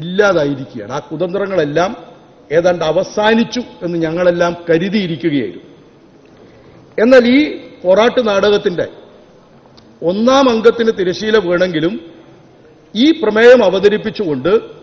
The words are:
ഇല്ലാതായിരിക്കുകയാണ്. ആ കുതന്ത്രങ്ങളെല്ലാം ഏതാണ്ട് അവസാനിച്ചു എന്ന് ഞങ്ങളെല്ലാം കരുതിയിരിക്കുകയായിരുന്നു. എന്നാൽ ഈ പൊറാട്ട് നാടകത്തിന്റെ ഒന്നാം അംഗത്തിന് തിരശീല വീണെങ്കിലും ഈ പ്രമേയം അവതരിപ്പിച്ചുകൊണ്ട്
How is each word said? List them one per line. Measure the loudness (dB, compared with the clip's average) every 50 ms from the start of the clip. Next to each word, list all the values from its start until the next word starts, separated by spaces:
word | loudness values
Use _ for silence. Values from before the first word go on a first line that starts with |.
ഇല്ലാതായിരിക്കുകയാണ്. | -10 -6 -2 0 2 2 2 0 0 -2 -4 -6 -10 -14 -14 -16 -14 -10 -12
ആ | -12 -10 -12
കുതന്ത്രങ്ങളെല്ലാം | -8 -8 -6 -6 -4 -6 -6 -4 -2 -2 -2 -2 -2 -2 -2 -2 -4 -10 -16 -20 -20 -20 -20 -20 -20 -20 -12 -2 -2
ഏതാണ്ട് | 0 2 0 0 0 -2 -2
അവസാനിച്ചു | -2 -2 -4 -2 -4 0 2 2 2 2 0 -2 -4 -10 -10 -10 -16 -12 -8
എന്ന് | -6 -4 -4 -4
ഞങ്ങളെല്ലാം | -4 -2 0 0 2 2 2 -2 -2 -2 -6 -2 -2
കരുതിയിരിക്കുകയായിരുന്നു. | 0 0 0 -2 -2 -2 -2 -2 -6 -4 -4 -2 -2 -2 -4 -6 -10 -16 -20 -20 -20 -20 -20 _ _ _ _ _ _ _ _ -20 -20 -20 -20 -20 -20 -20 -20 -20 -20 -20 -20 -12 -4 0 2
എന്നാൽ | 6 6 6 6 6 4
ഈ | 2 2 0 -4 -12 -16 -20 -20 -6 0
പൊറാട്ട് | 2 2 4 2 2 0 0 0 0
നാടകത്തിന്റെ | 0 2 2 2 2 2 0 -2 -4 -4 -8 -8 -10 -20 -20 -20 -20 -20 -20 _ -20 -20 _ _ -20 -20 _ -20 _ -20 _ -20 -16 -6 -4 -4
ഒന്നാം | -2 0 0 2 2 4 2 2 0
അംഗത്തിന് | 2 2 2 2 2 -2 -2 0 -2
തിരശീല | -4 -4 -4 -4 -2 0 0 0 0
വീണെങ്കിലും | 0 0 0 0 -2 -2 -4 -4 -4 -6 -8 -14 -18 -20 -20 -20 -20 -20 -20 -20 -20 _ _ -20 -20 -20 _ _ _ -2 0 2
ഈ | 2 2 2
പ്രമേയം | -2 -2 2 6 8 8 8 8 6
അവതരിപ്പിച്ചുകൊണ്ട് | 2 0 2 2 2 0 0 -4 -8 -6 -6 -4 -4 -4 -2 0 0 0 0 -2 -6 -20 -20